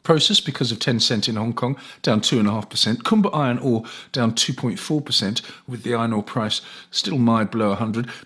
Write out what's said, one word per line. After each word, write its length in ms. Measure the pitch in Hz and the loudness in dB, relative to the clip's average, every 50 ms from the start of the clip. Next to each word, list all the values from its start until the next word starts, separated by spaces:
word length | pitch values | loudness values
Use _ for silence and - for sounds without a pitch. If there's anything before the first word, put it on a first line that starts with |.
| - | 2
Prosus, 340 | - 165 156 156 - 208 - | 2 4 4 4 4 2 2
because 320 | - 151 - - 131 113 | 0 -2 -2 -2 -2 -2
of 80 | 113 - | -4 -2
Tencent 480 | - 143 120 110 - - 123 104 - | 0 0 2 2 2 2 0 0 0
in 80 | 127 110 | -2 -2
Hong 160 | 104 110 117 | -2 -2 -2
Kong, 240 | 117 - 123 120 - - - - - - - | -2 -2 -2 -2 -4 -4 -8 -16 -14 -4 0
down 180 | - 113 107 | 2 2 2
two 180 | - - - 117 | 2 2 2 4
and 80 | 104 | 4
a 40 | 101 | 2
half 180 | 107 107 104 - | 2 0 -4 -4
percent. 340 | - - - 107 117 120 - | -2 0 0 0 0 0 0
Kumba 320 | - 220 220 196 208 - | 2 4 4 4 4 2
Iron 240 | 156 143 123 123 123 | 2 2 2 0 0
Ore 240 | 139 131 117 110 110 - - - - - - | 0 0 0 0 -2 -6 -12 -18 -14 -6 -2
down 200 | 135 117 113 113 | 0 0 2 2
two 200 | - - - 135 | 0 -2 -2 -2
point 260 | - - 120 92 - | -2 -2 -4 -4 -4
four 220 | - - 156 151 | -4 -2 -2 -2
percent, 400 | 147 - 123 - 104 98 117 - - - - - - | -2 -2 -2 0 0 0 -2 -4 -6 -10 -12 -18 -16
with 160 | - 123 110 104 | -14 -12 -8 -4
the 100 | 117 120 | -2 0
iron 200 | 117 113 113 110 | 0 0 0 0
ore 100 | 107 104 | 0 -2
price 380 | - - 123 107 107 - - - - - - - - | -2 -2 -2 -2 -2 -2 -4 -6 -10 -18 -20 -16 -8
still 280 | - - - 202 170 | -6 -4 -2 0 2
mired 340 | 131 117 117 113 113 107 98 | 2 4 4 4 4 2 2
below 200 | - 113 107 98 | 0 0 2 2
a 40 | 98 | 2
hundred. 340 | 101 117 110 107 117 120 120 - - - | 0 -2 -2 -2 -4 -4 -6 -8 -14 -4